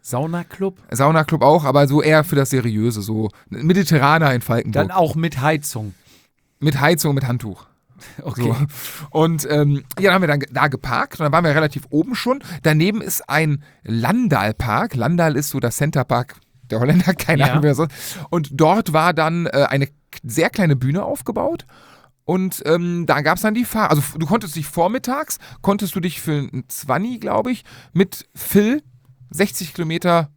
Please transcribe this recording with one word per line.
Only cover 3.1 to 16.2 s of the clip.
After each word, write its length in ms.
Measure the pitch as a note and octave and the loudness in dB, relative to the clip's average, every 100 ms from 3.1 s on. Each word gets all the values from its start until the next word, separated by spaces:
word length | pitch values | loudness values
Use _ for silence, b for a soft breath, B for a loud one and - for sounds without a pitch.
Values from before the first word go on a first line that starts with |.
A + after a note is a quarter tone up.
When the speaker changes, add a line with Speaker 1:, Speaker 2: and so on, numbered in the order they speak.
| G#2+ A2 b b | -4 -4 b b
Speaker 2:
Mediterraner 880 | - D#3 F#3 F3 D#3 C#3 D#3 D3+ | -4 2 2 4 4 4 4 4
in 80 | B2+ | 0
Falkenburg. 480 | - A#2 - B2 D#3+ | 0 -2 0 0 0
Speaker 1:
Dann 20 | |
auch 240 | F#3 D#3+ D#3 | 2 0 0
mit 240 | E3 C#3+ | -4 0
Heizung? 540 | C#3+ D#3 D3 A#2+ G#2+ F#2 b b b _ _ _ | -2 -2 -4 -8 -10 -12 b b b _ _ _
Speaker 2:
Mit 200 | D3 C3+ | -2 2
Heizung, 340 | C#3+ E3+ D#3 C#3 | 2 2 0 0
mit 100 | C3 | -2
Handtuch. 420 | B2 A2 F2 - _ _ - | -4 -6 -14 -18 _ _ -20
Speaker 1:
<laughs> 260 | - - | -20 -14
Okay. 200 | - A2+ | -10 -4
Speaker 2:
So. 140 | A#2+ A#2 D3 B B B D3+ | -2 0 -2 B B B -6
Und, 360 | D#3 E3 D#3+ C#3+ | 0 0 0 0
ähm, 340 | D3 D3 C#3+ - - | 2 2 0 -4 0
ja, 80 | G3 | 2
dann 100 | F#3 | 4
haben 60 | |
wir 40 | F3 | 2
dann 120 | D3 | 0
ge-, 80 | C3+ | -2
da 160 | B2+ C#3+ | -2 -2
geparkt 520 | C3+ - B2 - - | -2 -4 -2 -2 -2
und 40 | D3+ | 0
dann 60 | |
waren 140 | D#3 E3+ | 2 2
wir 100 | D3 | 2
relativ 280 | D#3 - - | 0 -2 -4
oben 260 | D3 E3+ B3 | -2 -2 -2
schon. 280 | A#3+ C4+ B D#3+ | -2 -2 B -2
Daneben 380 | D#3+ D#3 F3+ G#3+ | 2 4 2 0
ist 280 | - - - | -6 -8 -4
ein 340 | C#3+ D#3+ C#3+ b b | -2 0 -2 b b
Landal-Park. 1120 | - A2+ A#2+ A3+ A#3+ B2+ G#2 A2 B2 A2 A3 B2 | -6 -2 0 2 2 2 0 -2 -2 -2 -2 -2
Landal 400 | A2+ F3 D#3+ C#3 | 0 2 2 0
ist 120 | D3+ | -2
so 100 | C3+ | -2
der 120 | B2 | -4
Centerpark 640 | - C#3+ D3+ B2 A#2+ | -2 -2 0 0 -2